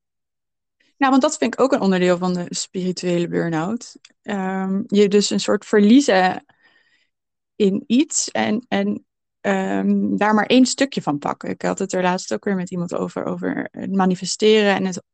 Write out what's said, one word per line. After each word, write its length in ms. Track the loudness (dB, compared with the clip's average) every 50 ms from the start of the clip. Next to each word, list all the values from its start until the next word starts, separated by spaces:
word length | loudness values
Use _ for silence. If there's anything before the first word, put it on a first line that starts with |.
| _ _ _ _ _ _ _ _ _ _ _ _ _ _ _ _ _ _ _ -2
Nou, 140 | 2 2
want 100 | 4 4
dat 160 | 4 2 0 -2
vind 160 | -4 -4 0
ik 60 | 0
ook 120 | 0 2
een 100 | 2 2
onderdeel 360 | 2 2 2 2 2 2 2 2
van 160 | 0 -2 -2
de 120 | -4 -6 -8
spirituele 800 | -8 -10 -10 -8 -8 -6 -4 -4 -4 -4 -4 -2 -2 -2 -2 -2
burn-out. 680 | -2 -2 -2 -2 -2 -2 -2 -4 -6 -8 -10 -14 -20 _ _ _ _ _
Ehm, 600 | _ -8 -6 -6 -4 -4 -4 -4 -4 -4 -4 -4 -4 0
je 200 | 2 4 4 4
dus 220 | 4 2 2 2
een 100 | -2 -2
soort 260 | -2 0 -2 -2 -2
verliezen 800 | 0 2 4 6 8 6 6 6 4 4 4 2 2 0 -4 -10 _ _ _ _ _ _ _ _ _ _ _ _ _ _ _ _ _ _ _ _ _ _
in 280 | 0 0 0 0 0 -2 0
iets 440 | 2 2 2 0 -2 -4 -4 -4
en, 340 | -4 -2 -2 -2 -2 -4 -4 _
en, 380 | -2 -2 -2 -2 -4 -6 -10 _ _ _ _ _ _ _
ehm, 760 | -4 -2 -2 -2 -2 -2 -2 -2 0 0 0 0 0 0 0
daar 180 | 0 2 2 2
maar 120 | 2 2
één 200 | 4 4 4 4
stukje 360 | 4 2 0 -2 -2 -2 -4
van 160 | -4 -4 -4 -4
pakken. 320 | -4 -6 -6 -6 -8 -10
Ik 120 | -8 -4
had 180 | -4 -4 -2 -2
het 140 | -4 -4 -2
er 80 | -2
laatst 320 | 0 0 -2 -2 -4 -6 -8
ook 100 | -6 -4
weer 100 | -4 -4
met 160 | -4 -4 -6
iemand 240 | -6 -6 -6 -6 -4
over, 300 | -6 -6 -6 -6 -6 -6
over 420 | -6 -6 -4 -6 -4 -4 -4 -6 -8
het 200 | -10 -10 -8 -4 0
manifesteren 800 | 0 2 2 0 0 -4 -8 -4 0 2 4 4 4 4 2 2
en 100 | 0 -2
het 180 | -4 -6 -8 -12 _